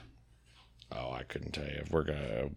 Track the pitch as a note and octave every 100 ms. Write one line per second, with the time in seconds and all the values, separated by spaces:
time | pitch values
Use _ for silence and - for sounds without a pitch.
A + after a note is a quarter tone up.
0 | - - - - - - - - - A1+
1 | B1+ B1 B1+ C#2+ D2 D2+ C#2+ C#2+ D2+ D#2+
2 | D2+ D2 C#2 A1 C#2+